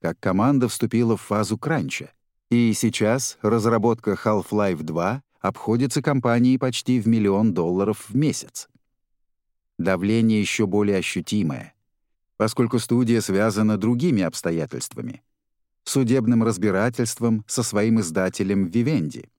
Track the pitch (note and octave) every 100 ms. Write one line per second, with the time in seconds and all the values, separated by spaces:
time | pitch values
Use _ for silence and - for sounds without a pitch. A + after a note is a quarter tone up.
0 | E2+ E2 G2 F#2 A#2+ C#3+ B2 - A2+ A2+
1 | A#2 G#2+ - G#2 G2+ A2 D#3 D#3 C2+ -
2 | D2 _ _ _ _ A#2+ A#2 G#2 A2+ -
3 | A2 B2+ - - G#2+ A#2 A2 A2+ A2+ A2
4 | - G2 A2 G#2+ - G#2 G2+ D#2+ D#2 D#2+
5 | F2+ C3 - _ F2+ - - A#2+ C3+ C#3
6 | C#3+ C3+ A#2+ A#2+ B2 C3 C3 A#2 - B2+
7 | G#2+ A2+ G2+ G2 A2 F2 E2 F2+ G2 G#2
8 | - C#3 D3+ - - - - _ _ _
9 | _ _ _ _ _ _ _ - F2 F#2
10 | G2+ A2+ A2+ G#2+ F#2+ - G#2 G#2 G#2 F#2+
11 | E2+ F#2+ - G#2+ E2 C2+ - _ _ _
12 | _ _ _ - G#2+ - A#2 A#2+ - B2
13 | A#2 A#2 G2+ F#2+ A2 G2+ G#2+ G#2 A2 A#2+
14 | E3+ A2 E2+ - F2 E2 D2+ B1+ - -
15 | - - _ _ _ _ _ _ - C#3
16 | A#2+ C3 A#2+ A#2 A2+ G2 G#2 F#2+ A#2 A#2+
17 | A2+ - A#2 A2+ - - A#2 G#2 A2 A2+
18 | F2 F2 F#2 - F#2+ G2 F2+ G#2+ A#2+ C#3+
19 | D2+ B1 -